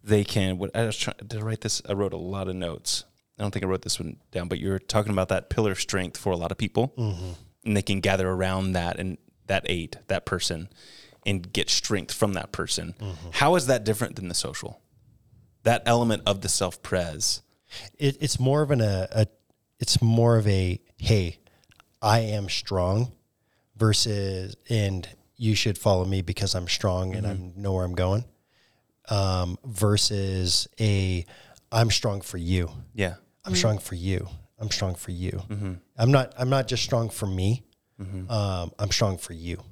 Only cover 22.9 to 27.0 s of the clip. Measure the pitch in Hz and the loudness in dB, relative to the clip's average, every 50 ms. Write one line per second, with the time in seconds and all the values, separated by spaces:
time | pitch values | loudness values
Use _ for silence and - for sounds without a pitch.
22.9 | 95 110 123 123 - _ _ _ _ _ _ _ _ _ _ _ _ - 110 110 | 2 2 0 -2 -6 _ _ _ _ _ _ _ _ _ _ _ _ 2 4 4
23.9 | 104 - - 117 104 101 98 98 95 92 92 98 - _ _ - 117 110 104 98 | 4 4 2 0 0 -2 -2 -2 -4 -6 -8 -10 -12 _ _ -2 0 2 2 2
24.9 | 98 92 87 - - _ _ _ _ - 120 110 107 98 - 110 98 - - 110 | 0 -2 -6 -10 -16 _ _ _ _ -2 2 2 2 4 2 0 -2 2 4 4
25.9 | 98 92 92 95 98 95 90 90 90 - 101 95 - 92 90 85 - - - 101 | 4 4 4 2 0 0 0 -2 -2 -2 0 0 0 -2 -2 -2 -4 0 0 0
26.9 | 90 92 | 0 0